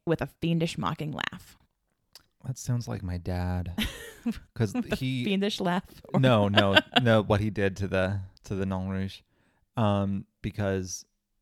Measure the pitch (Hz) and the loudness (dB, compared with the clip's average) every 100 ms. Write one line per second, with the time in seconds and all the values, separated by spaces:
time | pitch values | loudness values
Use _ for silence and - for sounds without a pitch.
0 | - 160 139 - 165 170 165 - - 160 | -2 -2 -2 -4 -2 0 0 -2 -4 -4
1 | 151 - - 185 - - _ _ _ _ | -6 -6 -8 -10 -20 -20 _ _ _ _
2 | _ - _ _ 127 131 - 120 117 110 | _ -20 _ _ -12 -8 -4 -4 -4 -6
3 | 92 87 90 90 90 90 87 87 - - | -6 -6 -4 -2 -2 -2 -4 -4 -6 -6
4 | - - 240 - - - 107 247 - 208 | -18 -10 -8 -8 -8 -2 -2 -2 -4 -2
5 | 131 131 127 196 202 - 185 180 - - | -2 -2 0 0 0 -2 -2 -2 -4 -16
6 | - 147 131 113 101 101 98 98 - - | -2 4 6 6 6 4 4 4 4 2
7 | 120 110 101 104 107 101 98 92 98 95 | 6 6 6 2 2 0 0 0 0 2
8 | 92 98 95 - - 98 95 95 92 95 | 2 -2 -6 -14 -8 -4 -2 -2 -4 -4
9 | 95 - _ _ _ _ _ - 107 101 | -6 -8 _ _ _ _ _ 0 2 2
10 | 98 98 - _ 104 - 98 95 92 - | 0 -2 -8 _ -8 -2 0 0 -4 -10
11 | - _ _ _ | -14 _ _ _